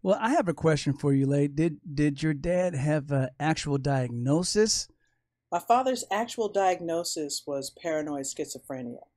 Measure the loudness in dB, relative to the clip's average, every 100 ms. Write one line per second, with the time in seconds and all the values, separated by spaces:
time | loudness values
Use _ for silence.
0 | 2 2 2 2 2 2 2 2 0 0
1 | 2 2 4 2 2 2 0 -2 -8 0
2 | 0 2 -2 -2 0 0 0 0 0 0
3 | 0 0 0 -2 -2 0 0 -2 0 0
4 | -2 -2 2 2 2 2 2 2 -4 _
5 | _ _ _ _ _ -6 2 4 4 -2
6 | -2 -2 -2 -4 -2 2 2 2 -2 -2
7 | -2 -6 -6 -6 -6 -6 -6 -8 -4 -4
8 | -4 -6 -8 -8 -8 -10 -12 -10 -10 -12
9 | -18